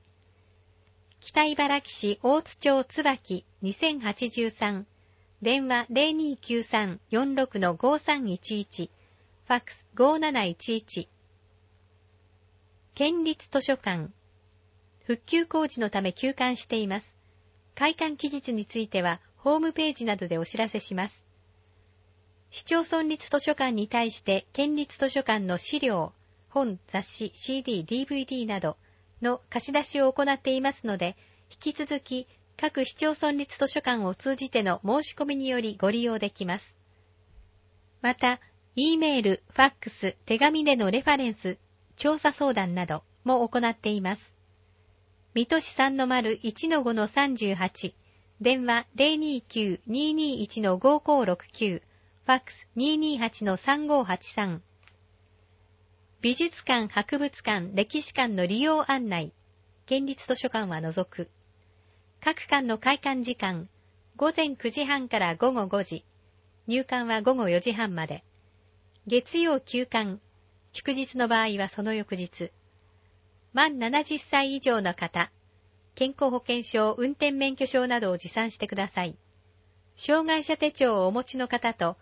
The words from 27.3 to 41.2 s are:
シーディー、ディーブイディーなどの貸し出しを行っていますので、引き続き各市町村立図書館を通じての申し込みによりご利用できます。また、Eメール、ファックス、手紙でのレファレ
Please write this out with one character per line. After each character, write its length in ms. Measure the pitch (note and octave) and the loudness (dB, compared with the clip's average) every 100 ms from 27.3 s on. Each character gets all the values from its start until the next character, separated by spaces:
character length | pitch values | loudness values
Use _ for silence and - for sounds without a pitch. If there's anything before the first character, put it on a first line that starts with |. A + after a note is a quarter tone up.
シ 240 | - - C4+ | -8 -6 -4
ー 40 | |
デ 100 | B3+ | -2
ィ 80 | G3 | -4
ー、 40 | |
デ 120 | D#3+ B3 | -2 -4
ィ 60 | |
ー 20 | C4+ | -2
ブ 100 | C#4 | -4
イ 80 | |
デ 120 | C4 C4 | -4 -4
ィ 60 | |
ー 20 | A3 | -4
な 140 | G3 | -2
ど 180 | E3+ - _ _ _ - | -4 -6 _ _ _ -4
の 220 | A#3+ B3 - | -2 -2 -4
貸 160 | A#3+ C#4 | -8 0
し 60 | |
出 100 | D4 | 0
し 180 | C#4+ C#4+ | 0 2
を 100 | C4+ | 2
行 120 | C4+ | 4
っ 180 | C#4 C4+ | 0 0
て 120 | C4+ | 0
い 100 | C4 | 0
ま 100 | C4+ | 0
す 140 | - A3 | -2 -4
の 100 | F#3+ | -2
で、 200 | F3 - _ _ _ | -4 -4 _ _ _
引 220 | - D4+ | -8 -6
き 20 | D4 | -4
続 240 | D4 C#4+ | -4 -4
き 260 | - B3+ - _ _ - | -4 -8 -8 _ _ -4
各 300 | D4+ C#4 C4 | -2 0 -2
市 80 | |
町 160 | - D#4 | 0 0
村 220 | D4+ D4 | 2 0
立 260 | C#4+ C#4 - | 0 -4 -2
図 100 | C4+ | 0
書 140 | D4 | 0
館 240 | C4+ A#3 F#3 | 0 0 -2
を 80 | |
通 220 | F#3+ C4+ C4 | -2 -2 -2
じ 120 | C4+ | 0
て 140 | A3+ | 0
の 180 | G3 F3 | 2 0
申 200 | G3 C#4 | 2 0
し 120 | D4+ | 0
込 120 | - C#4+ | -4 -4
み 100 | C#4 | -2
に 120 | C4 | -2
よ 120 | B3 | -2
り 160 | A3 G3 | -2 0
ご 120 | G3 | 0
利 120 | A#3 | 2
用 160 | A#3 A3 | 0 0
で 120 | G3+ | -4
き 160 | - F#3 | -4 -4
ま 120 | G3+ | -4
す。 160 | - _ _ _ _ _ _ - - _ _ _ _ _ | -8 _ _ _ _ _ _ -20 -20 _ _ _ _ _
ま 140 | B3 | -2
た、 260 | B3 B3 B3 - _ _ | 2 2 0 -8 _ _
E 220 | - D4+ D#4+ | 0 2 4
メ 220 | D#4 C4+ | 4 4
ー 40 | |
ル、 200 | G3+ F#3 - | 2 0 -2
フ 60 | - | 4
ァ 100 | C4+ | 4
ッ 20 | - | 4
ク 100 | - | -12
ス、 260 | - F#3+ - | -6 -6 -6
手 140 | - A3+ | -4 2
紙 260 | C#4+ D#4 | 4 4
で 120 | D4 B3+ | 4 4
の 140 | G3 | 4
レ 120 | A3+ | 2
フ 80 | D4+ | 2
ァ 80 | |
レ 100 | C#4 | 2